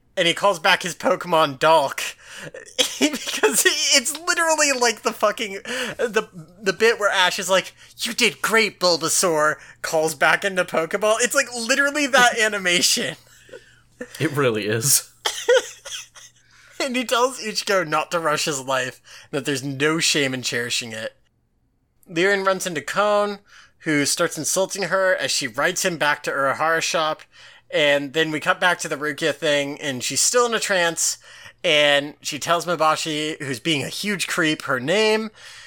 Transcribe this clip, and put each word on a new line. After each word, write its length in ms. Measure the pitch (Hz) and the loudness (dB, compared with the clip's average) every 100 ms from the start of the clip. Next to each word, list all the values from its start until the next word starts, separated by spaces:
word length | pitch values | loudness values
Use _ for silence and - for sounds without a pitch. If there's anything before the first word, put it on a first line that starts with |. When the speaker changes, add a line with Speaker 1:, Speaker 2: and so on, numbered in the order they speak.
| _ - | _ 0
Speaker 1:
And 100 | 170 | 0
he 80 | |
calls 240 | 160 202 175 | 4 2 2
back 240 | 190 180 | 2 2
his 120 | - | 0
Pokemon 640 | - - 180 175 165 151 131 | -4 -2 -2 2 2 2 2
Dalk. 420 | 156 160 139 - - - - - | 4 6 4 -4 -8 -10 -20 -16
<laughs> 440 | 151 - - - - - | -16 -16 -10 -2 -2 2
Because 680 | 302 285 - - 427 240 | 0 0 -6 0 2 2
it's 540 | 370 302 294 285 240 277 | 2 0 2 2 0 -6
literally, 540 | 339 349 330 311 294 | -4 0 2 2 2
like, 300 | 262 240 208 | 2 0 0
the 100 | 233 | -4
fucking, 420 | 220 208 202 220 | 0 0 0 -6
the, 720 | 196 - 254 240 - 240 214 - 180 - - | -8 -8 -8 -8 -4 -2 -2 -4 -14 -20 -4
the 120 | 208 | -4
bit 260 | 170 220 220 | 2 2 4
where 120 | 202 | 2
Ash 280 | 190 180 190 | 4 2 2
is 100 | 180 | 2
like, 240 | 190 - - - - | 2 0 -12 -20 -10
"You 140 | 233 | -8
did 300 | 220 233 143 | 0 0 2
great, 380 | - 226 214 - | 0 2 2 0
Bulbasaur," 760 | 180 165 156 - 185 156 151 147 - - | 0 2 0 0 2 2 2 0 -10 -12
calls 340 | - 160 160 147 | -2 0 0 2
back 280 | 165 165 | 2 4
into 200 | 202 185 | 0 -2
Pokeball. 540 | 180 - 165 202 214 220 | -2 -2 -2 0 2 2
It's, 140 | 240 | 2
like, 120 | 277 247 | 0 -2
literally 540 | 247 226 269 285 294 277 | -6 -2 0 2 0 2
that 280 | 254 240 220 | 4 4 4
<laughs> 20 | |
animation. 760 | 220 208 185 175 - - 139 - - - - - - _ _ _ - - | 0 0 0 2 2 0 -2 -8 -18 -20 -20 -20 -20 _ _ _ -18 -6
Speaker 2:
It 140 | 151 | -4
really 340 | 143 131 110 101 | 0 0 0 -2
is. 460 | 113 135 - - _ | -2 0 0 -2 _
<laughs> 1600 | - - - 494 - - - - - - - _ _ - - - | -6 -4 2 2 2 -12 -14 -14 -14 -20 -20 _ _ -20 -20 -6
Speaker 1:
And 140 | 285 247 | -4 -2
he 80 | |
tells 360 | 233 240 262 254 | 0 0 0 -2
Ichigo 460 | 214 196 - 196 160 | -6 -6 0 0 0
not 240 | 156 - | -2 -2
to 100 | 175 | -2
rush 240 | 160 151 | 0 0
his 160 | 170 139 | -2 -4
life, 400 | 131 131 127 - - - - | -2 -2 -2 -8 -20 -20 -8
that 140 | 147 | -6
there's 200 | 131 135 | -4 -4
no 340 | 139 135 151 165 | -4 -2 0 0
shame 340 | 160 160 135 | 0 0 -2
in 100 | 131 | -4
cherishing 500 | 117 123 120 - 120 | -4 -6 -4 -6 -6
it. 240 | 110 110 - _ _ _ _ _ _ _ _ - | -10 -12 -14 _ _ _ _ _ _ _ _ -8
Lirin 380 | 170 190 196 190 | 0 2 2 2
runs 200 | 190 185 | 0 -2
into 140 | 156 | -6
Kon, 600 | - 190 208 208 208 196 _ - - _ | -4 0 2 2 0 -4 _ -20 -20 _
who 280 | 160 147 139 | -2 0 0
starts 320 | - 170 - | 0 -2 -2
insulting 460 | 143 - 190 202 | -2 -2 -2 -4
her 300 | 175 190 185 | -2 0 2
as 160 | 185 131 | 0 -2
she 180 | - 139 | -2 -4
rides 360 | 135 160 185 | -2 -2 0
him 140 | 185 160 | -2 0
back 240 | 151 143 | 0 0
to 80 | - | -2
Urahara 500 | 139 139 120 156 165 | 0 0 0 0 0
shop. 420 | - 175 156 151 - - - - _ | 0 0 -2 -4 -12 -20 -20 -20 _
And 420 | 175 147 143 139 | 2 4 4 2
then 180 | 156 160 | -2 0
we 100 | 151 | 0
cut 200 | 175 180 | 0 2
back 180 | 185 170 | 2 0
to 80 | 170 | -4
the 80 | 147 | -4
Rukia 380 | 147 139 160 | -4 -2 -2
thing, 460 | 139 160 147 143 147 | 0 0 0 0 -6
and 220 | 147 127 | -6 -6
she's 180 | - 135 | -4 0
still 260 | - 247 240 | 2 2 2
in 80 | |
a 60 | 220 | 0
trance, 580 | - 190 170 160 - - - - - - | 0 0 0 0 -4 -4 -12 -20 -20 -4
and 520 | 180 151 147 143 147 - | 2 4 4 2 0 -10
she 160 | - 143 | -10 -8
tells 260 | - 170 | -2 -2
Mabashi, 800 | 160 165 156 151 165 151 151 160 | 0 0 2 2 -2 -4 -6 -6
who's 180 | 139 139 | -8 -6
being 220 | 165 147 | -2 -2
a 60 | 120 | -2
huge 380 | - 202 196 - | -6 -4 -4 -4
creep, 360 | - 160 156 | 0 0 -2
her 180 | - 127 | -2 -4
name, 500 | 131 196 220 220 220 - - - | 0 0 2 0 -2 -12 -20 -20